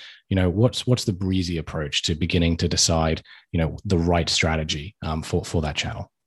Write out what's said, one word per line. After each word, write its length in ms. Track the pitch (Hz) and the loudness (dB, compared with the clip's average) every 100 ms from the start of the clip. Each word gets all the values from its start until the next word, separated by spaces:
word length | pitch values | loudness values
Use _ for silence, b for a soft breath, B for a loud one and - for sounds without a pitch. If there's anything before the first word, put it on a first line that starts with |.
| B B B | B B B
you 80 | 95 | 2
know, 120 | 92 | 2
what's, 380 | 90 123 - - | 4 2 2 0
what's 180 | 123 | 0
the 80 | - | 0
breezy 440 | 90 95 92 87 85 | -2 0 0 0 -2
approach 460 | 76 - 73 - | -4 -6 -4 -2
to 100 | - | -2
beginning 440 | 78 85 90 85 82 | -2 0 2 2 2
to 100 | 87 | 0
decide, 540 | 82 - 82 80 78 - B B | 2 2 4 2 0 -6 B B
you 60 | 87 | 0
know, 200 | 80 - 104 | 0 -2 0
the 120 | 90 | 2
right 300 | 85 85 80 | 4 2 2
strategy, 680 | - 82 80 80 76 78 - | 0 0 0 -2 -6 -8 -10
um, 200 | - 80 | -6 -6
for, 200 | - 90 | -2 -4
for 200 | 90 90 | -2 -2
that 120 | 76 | -2
channel? 360 | 73 - 117 - _ | -4 -6 -6 -12 _